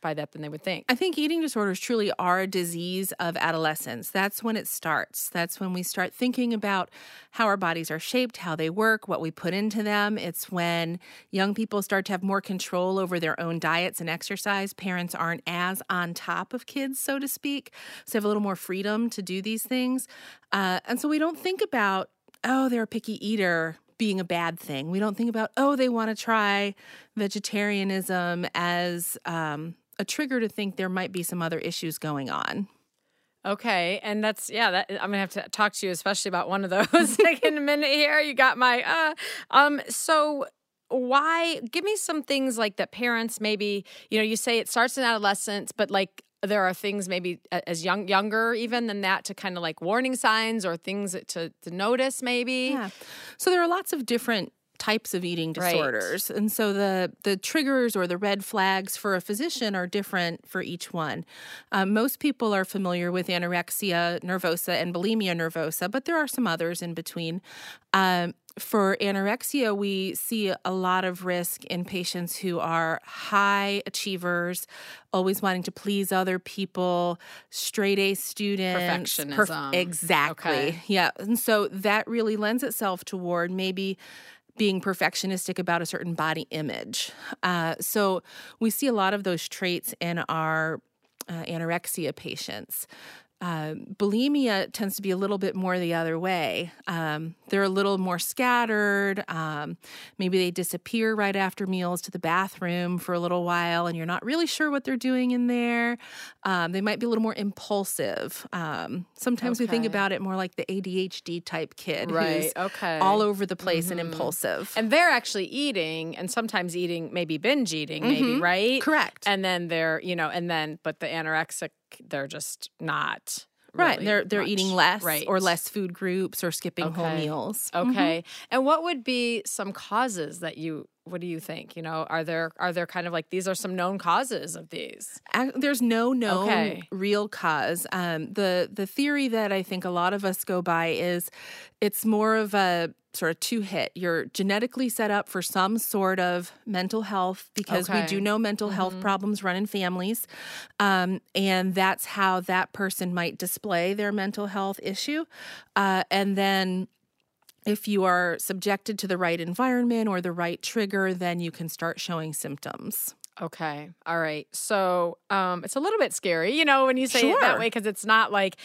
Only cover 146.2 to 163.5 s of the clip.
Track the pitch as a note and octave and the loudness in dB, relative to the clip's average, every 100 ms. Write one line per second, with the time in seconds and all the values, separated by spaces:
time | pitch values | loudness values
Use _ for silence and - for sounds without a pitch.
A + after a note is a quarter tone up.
146.2 | F3+ F3+ F3+ - A3 F#3 F#3+ A3 G3+ G3 | 2 0 -4 -10 -4 -2 0 -2 -2 0
147.2 | F#3 F#3+ - - G3 F3+ F3+ F3+ D#3+ G3 | 0 -2 -8 -6 0 0 2 0 2 0
148.2 | G#3 A3 G#3+ G#3 G#3 G3 F#3 F#3 G3 F#3+ | 2 2 2 0 0 0 0 0 0 2
149.2 | G3+ G#3 F#3+ F#3 G#3 G3+ F3+ F#3 F#3+ A#3 | 0 0 0 0 0 0 0 0 -2 -2
150.2 | - - - - - - G3+ F#3 F3+ F#3+ | -6 -12 -14 -14 -6 2 4 4 2 -2
151.2 | - - G3 F#3 F#3+ F#3 F#3+ G3+ - G#3 | -2 0 2 4 2 4 4 2 -2 2
152.2 | F#3+ F#3 F#3 F#3 - - F#3+ - F3+ F3 | 4 4 2 0 0 -2 -2 -2 -2 -2
153.2 | E3+ - F3+ - G#3 F3 F3+ G#3 G#3 G#3 | -2 -4 -6 -4 0 2 2 0 0 0
154.2 | G3 G#3 G3+ G3 G3 G3 - G3 - D4+ | -2 -2 -4 -2 -4 -4 -6 -4 -4 -4
155.2 | E4 - - - - G3+ G3 F#3 - G3 | -6 -12 -16 -16 -4 2 4 2 2 2
156.2 | G3+ G3 G3 F#3+ F#3 F#3 F#3+ _ _ _ | 2 2 4 2 2 -2 -4 _ _ _
157.2 | _ _ _ _ G3+ G#3 G#3+ G3+ F#3 F3+ | _ _ _ _ -2 -2 0 4 4 4
158.2 | F3 - - F#3+ G3+ G3 - G3+ F#3+ F3+ | 2 0 -4 -2 0 0 -2 -4 -2 0
159.2 | F3 E3+ E3+ F3+ B3+ B3 A#3+ A#3 A3 F3+ | 2 0 -2 0 2 2 2 2 2 0
160.2 | F3+ E3+ E3+ - - A#3 G3 G3 F#3+ F3+ | -2 -2 -2 -4 -4 -2 0 2 2 0
161.2 | F3 F3 E3 - E3 - E3 - - E3 | -2 -2 -4 -6 -8 -4 -4 -4 -4 -4
162.2 | D#3+ D3+ D3 D3 - - - - - - | -4 -6 -6 -8 -10 -10 -8 -6 -6 -10
163.2 | - - E3+ | -16 -10 -10